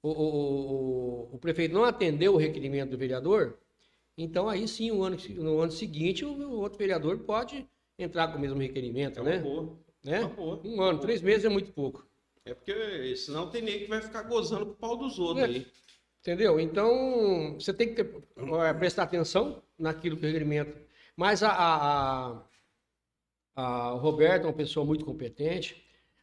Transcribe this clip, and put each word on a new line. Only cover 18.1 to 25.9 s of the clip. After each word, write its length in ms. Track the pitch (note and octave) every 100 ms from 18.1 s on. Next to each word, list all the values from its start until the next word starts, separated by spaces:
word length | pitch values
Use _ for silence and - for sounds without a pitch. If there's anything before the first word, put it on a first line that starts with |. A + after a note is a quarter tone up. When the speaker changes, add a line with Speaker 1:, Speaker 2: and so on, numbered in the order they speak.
| - - - - D#3+ D#3+
Speaker 1:
é, 80 |
prestar 300 | D#3 F3 F#3
atenção 580 | F3 F3 D#3+ F#3 C#4 - _ _
naquilo 380 | D#3+ D#3+ E3+ D#3+
que 100 | D3+
é 40 |
o 20 |
requerimento. 420 | D#3 D3+ D3 D3 - - _ - -
Mas 260 | F#3 G#3+
a, 60 | G#3+
a, 760 | F#3 E3+ D#3+ D3 C#3+ C3+ C3 B2+
a, 140 | A2+ - _ _ _ _ _ _ _ _ _ _ -
a, 380 | B2+ B2 A#2+
o 40 | B2
Roberto 460 | D3+ C3 D#3 F3+
é 40 | D#3+
uma 60 |
pessoa 320 | D3+ C#3 D#3+ D3
muito 180 | D#3
competente, 800 | D3+ B2 A#2+ - D3+ F3+ - - _